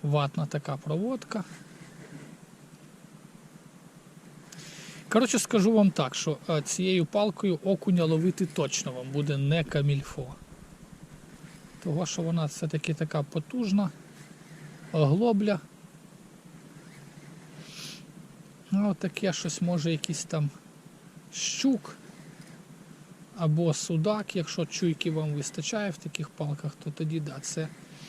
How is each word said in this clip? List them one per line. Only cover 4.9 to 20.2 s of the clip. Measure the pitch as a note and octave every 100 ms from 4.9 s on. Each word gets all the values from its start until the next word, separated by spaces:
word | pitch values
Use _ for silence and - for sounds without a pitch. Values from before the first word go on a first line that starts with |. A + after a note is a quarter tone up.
| - -
Коротше, | A3 B3+ A#3+
скажу | - A3+ F#3+
вам | A3 G3+
так, | - C3 -
що, | - D3+ -
е, | D#3
цією | C#3+ - F#3 F#3 D#3+
палкою | G#3 G#3 - G3+ E3
окуня | G3+ F#3+ - F3+ D#3+
ловити | D#3+ F3 - F#3
точно | - C#3 - -
вам | B2+ B2+
буде | C#3 C#3+ C#3
не | C#3 E3
камільфо. | D3 D3+ C#3+ C#3 C#3 - B2+ - - - - - - - - - - - - - - -
Того, | F3 D#3 E3+
що | -
вона | E3 E3 D3+
все-таки | - D#3+ D#3 -
така | D3+ D#3 D#3
потужна, | C#3+ E3+ D3+ B3+ A3 G3 F#3+ - - - - - - - - - -
оглобля. | D#3+ C#3+ E3 A#3 G#3 G#3 F#3+ - - - - - - - - - - - - - - - - - - - - - - - - - - - - - - -
Ну, | G3 G#3
таке | F3+ F#3 - G3
щось, | D#3+ F3 -
може, | F3 F3 D#3+
якийсь | D#3+ - D#3